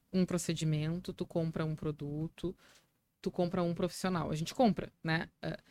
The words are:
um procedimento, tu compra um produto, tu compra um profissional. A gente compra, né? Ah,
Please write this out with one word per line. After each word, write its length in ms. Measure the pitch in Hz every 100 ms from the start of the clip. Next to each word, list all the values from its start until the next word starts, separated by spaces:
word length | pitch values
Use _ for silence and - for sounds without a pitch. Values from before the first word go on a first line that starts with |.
| _
um 140 | 185 180
procedimento, 880 | 175 - 165 156 151 156 175 185
tu 100 | 185 180
compra 380 | 175 165 160
um 120 | 156 156
produto, 800 | 156 147 143 147 160 - 170 - - - _ _ _ _
tu 80 | 190
compra 320 | - 175 185
um 120 | 170 170
profissional. 560 | 180 - 185 180 151
A 40 | 156
gente 200 | 165 -
compra, 360 | 240 - - -
né? 260 | 160 160 - _
Ah, 160 | 160 - _